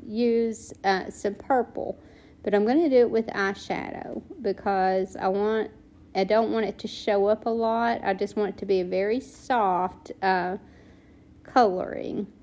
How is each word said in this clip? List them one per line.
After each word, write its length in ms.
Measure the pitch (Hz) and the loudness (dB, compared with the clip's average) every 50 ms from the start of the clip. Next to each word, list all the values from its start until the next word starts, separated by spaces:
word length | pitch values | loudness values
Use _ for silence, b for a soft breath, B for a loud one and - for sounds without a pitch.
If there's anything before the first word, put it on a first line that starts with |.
| - | -12
use, 680 | - 208 226 240 233 233 233 233 226 220 - - - - - - | -6 -2 0 2 2 4 2 2 0 -2 -6 -12 -16 -14 -2 0
uh, 260 | 196 190 185 - - | 2 2 2 -2 -6
some 260 | - - - 208 208 | -10 -4 -4 -4 -4
purple, 640 | - - - 277 247 233 - - - - - - B B B B B B B B B - | -6 -2 2 2 2 2 0 -6 -8 -8 -8 -8 B B B B B B B B B -2
but 100 | 214 196 | 0 2
I'm 120 | 202 208 | 2 4
gonna 240 | 220 262 320 349 294 | 4 4 4 4 6
do 80 | 262 | 6
it 120 | 247 240 - | 6 6 6
with 180 | - 226 226 | 4 0 -2
eyeshadow 920 | 226 - 202 196 196 196 - - - 180 - - - - - - - - - - - 403 339 | -2 -4 -2 -2 -2 -2 -6 -6 -6 -6 -6 -6 -8 -10 -10 -10 -10 -10 -10 -10 -12 -14 -6
because 720 | 226 196 190 - - 208 196 190 185 190 190 190 185 - - | -4 -4 -4 -2 -2 -2 0 2 2 2 2 0 -2 -4 -6
I 120 | - - | -2 -2
want, 440 | 190 190 202 208 214 220 220 - - - - - - - - - - - | 0 0 2 0 0 0 0 -2 -4 -8 -16 -20 -20 -20 -20 -20 -4 0
I 100 | 190 196 | 0 2
don't 280 | 190 208 220 233 214 | 4 4 4 4 2
want 140 | 214 226 214 | 0 0 -2
it 120 | 196 - - | -2 -4 -8
to 80 | - | -10
show 380 | 220 - - - - 202 202 196 | -12 -10 -4 -2 0 2 4 4
up 180 | 202 220 220 - | 4 2 2 0
a 40 | 233 | -2
lot. 520 | 226 226 226 226 226 226 233 233 233 233 - | -2 0 0 0 0 0 0 0 0 0 -2
I 100 | 202 190 | -2 -2
just 220 | 190 202 202 - | -2 -4 -4 -2
want 140 | 214 208 190 | -2 -2 -2
it 60 | 190 - | -4 -6
to 60 | 196 | -2
be 140 | 196 196 185 | 0 0 0
a 60 | 180 | 0
very 340 | 180 185 185 196 208 226 262 | 0 -2 -2 0 0 0 -2
soft, 920 | 262 - - - - - 262 233 208 190 180 175 185 185 - - - - - - | -4 -8 -16 -18 -4 -2 0 2 2 2 2 0 0 -2 -4 -10 -16 -16 -10 -2
uh, 360 | 190 190 190 180 175 180 185 208 B B B B B B B B B B B B B B B - - | 0 2 2 2 0 -2 -4 -6 B B B B B B B B B B B B B B B -20 -20
coloring. 840 | - - 262 240 202 180 185 - - - - - - - - 202 196 - - | 0 4 4 6 6 4 0 -4 -6 -6 -8 -8 -6 -6 -6 -6 -8 -12 -20